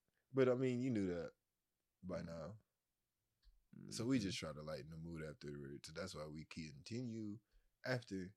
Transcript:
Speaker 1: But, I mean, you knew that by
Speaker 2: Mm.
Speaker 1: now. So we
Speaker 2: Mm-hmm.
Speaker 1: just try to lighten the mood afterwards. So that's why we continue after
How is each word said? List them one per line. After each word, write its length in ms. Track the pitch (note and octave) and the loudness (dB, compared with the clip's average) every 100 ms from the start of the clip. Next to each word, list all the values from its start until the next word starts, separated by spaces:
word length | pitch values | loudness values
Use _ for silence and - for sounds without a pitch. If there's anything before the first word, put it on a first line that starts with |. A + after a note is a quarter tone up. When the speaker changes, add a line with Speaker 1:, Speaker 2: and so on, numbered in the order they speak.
| _ _ _ | _ _ _
Speaker 1:
But, 140 | C3 B2+ | 6 8
I 60 | |
mean, 260 | B2 C3 B2 | 8 4 4
you 100 | C3 | 4
knew 180 | G#2+ F#2+ | 4 4
that 220 | F2 - - _ _ _ _ _ _ | 2 -2 -8 _ _ _ _ _ _
by 180 | F2+ E2+ | -4 -4
Speaker 2:
Mm. 60 | E2+ | -4
Speaker 1:
now. 280 | E2 D#2 G#2+ _ _ _ _ _ _ _ _ - - _ - G2+ | -6 -8 -10 _ _ _ _ _ _ _ _ -20 -20 _ -14 -8
So 140 | G#2 | -2
we 120 | A#2 C3 | 4 4
Speaker 2:
Mm-hmm. 80 | F#2+ | 4
Speaker 1:
just 120 | - | 0
try 140 | D#2+ | -4
to 100 | D2 | -6
lighten 280 | D2+ D2 D2 | -4 -6 -6
the 60 | D#2+ | -8
mood 260 | E2 E2 D#2 | -6 -6 -6
afterwards. 580 | C#2+ D2 C#2+ C#2 C#2 - | -8 -8 -6 -8 -10 -8
So 60 | |
that's 220 | D2+ F#2 | -6 -4
why 120 | D2+ D#2 | -6 -8
we 180 | D#2 | -8
continue 960 | D2+ E2+ D#2 C#2 - A#2 B2 A2+ G#2 A2 _ - _ _ | -8 -8 -8 -10 -6 -4 -2 -4 -6 -10 _ -20 _ _
after 460 | B2+ B2 - F#2+ F#2 | 0 0 0 -4 -4